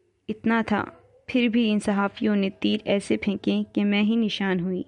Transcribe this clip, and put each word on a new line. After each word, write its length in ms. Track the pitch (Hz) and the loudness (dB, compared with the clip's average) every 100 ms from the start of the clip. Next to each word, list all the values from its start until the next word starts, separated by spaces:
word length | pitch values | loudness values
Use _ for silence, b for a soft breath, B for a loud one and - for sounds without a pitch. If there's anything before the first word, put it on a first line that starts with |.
| _ _ - | _ _ -10
इतना 340 | 214 220 226 | -4 0 0
था, 360 | 220 208 - - _ _ - | 0 -2 -2 -12 _ _ -4
फिर 200 | 254 240 | 0 2
भी 220 | 233 220 | 2 2
इन 80 | 208 | 0
सहाफ़ियों 560 | 214 196 202 - 220 208 | 0 0 0 0 0 2
ने 140 | 190 | 0
तीर 340 | - 208 214 - | -2 -2 -2 0
ऐसे 300 | 202 - 220 | -2 0 -2
फेंके 460 | - 196 - 208 | 0 -2 -2 -2
कि 200 | 214 - | -2 -2
मैं 200 | 202 202 | 0 2
ही 120 | 214 226 | 2 2
निशान 440 | 214 - 196 185 | 0 -2 -2 0
हुई। 260 | 185 180 | -2 -4